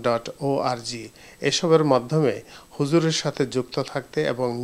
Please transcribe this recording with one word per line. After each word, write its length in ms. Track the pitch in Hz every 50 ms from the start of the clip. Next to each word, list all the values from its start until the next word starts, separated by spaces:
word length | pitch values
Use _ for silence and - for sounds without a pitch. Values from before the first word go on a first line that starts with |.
| 113
ডট 180 | 123 117 117 - - - -
ওআরজি 640 | 143 139 139 139 - 131 123 117 113 117 120 117 110 110 - - - - - - -
এসবের 420 | 139 - - - 170 160 156 156
মাধ্যমে 500 | 147 135 123 117 123 151 160 151 123 101 - - - - - - - -
হুজুরের 440 | - 147 139 160 165 156 160 156 - -
সাথে 200 | 151 - - 143 127 117
যুক্ত 220 | 131 123 - - 143 131
থাকতে 360 | - - 143 120 - - 156 156 143 127
এবং 160 | 123 127 120 120 120